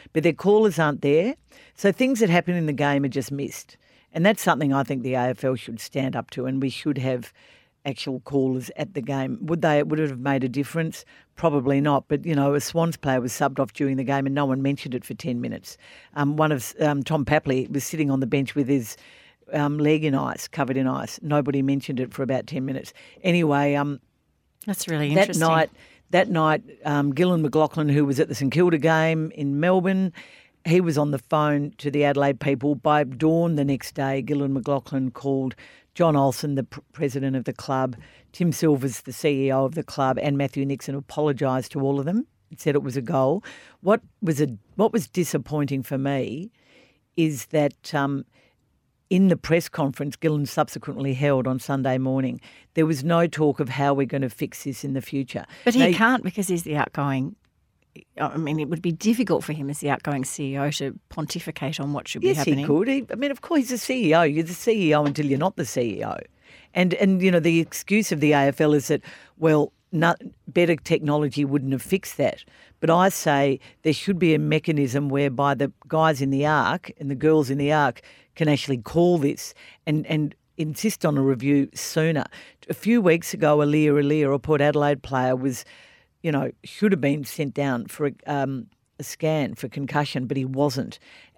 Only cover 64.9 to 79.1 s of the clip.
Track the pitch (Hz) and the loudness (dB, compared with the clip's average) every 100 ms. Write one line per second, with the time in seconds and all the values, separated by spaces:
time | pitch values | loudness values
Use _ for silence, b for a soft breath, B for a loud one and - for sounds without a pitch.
64.9 | 147 147 143 139 139 185 - 131 131 117 | 4 2 0 0 0 0 -2 -6 -2 -4
65.9 | 95 107 50 - b b b b 175 180 | -4 -8 -8 -12 b b b b 0 0
66.9 | - 196 185 185 175 160 165 156 - - | 2 2 4 4 4 4 2 0 -6 0
67.9 | 214 208 156 151 147 139 - 151 147 - | 0 2 2 4 6 4 4 4 4 2
68.9 | 143 B B B - 160 151 143 _ - | -2 B B B 0 4 4 2 _ -6
69.9 | 160 170 - - - - 175 170 156 - | 0 2 0 -8 -18 -4 2 2 2 0
70.9 | 165 147 147 147 143 139 143 135 131 - | 0 2 0 0 -2 0 0 0 -4 -2
71.9 | 190 - - 127 - - b b - 160 | -4 -4 -2 -2 -2 -16 b b -2 2
72.9 | 170 190 - 160 139 139 131 B B 160 | 6 4 2 2 4 2 0 B B -2
73.9 | 139 196 175 175 151 151 156 170 151 131 | 0 -2 2 2 2 2 0 0 0 0
74.9 | 139 143 139 143 120 139 131 139 - - | 0 0 0 0 0 0 0 -2 -6 -4
75.9 | 160 160 135 139 135 147 151 101 170 - | 2 2 2 -2 0 2 2 2 -2 -8
76.9 | - 139 131 156 156 131 139 143 156 139 | -12 -8 0 4 4 2 0 2 2 2
77.9 | - b b b - 151 143 - 127 - | -2 b b b -2 2 2 0 -6 -2
78.9 | 170 175 | 2 4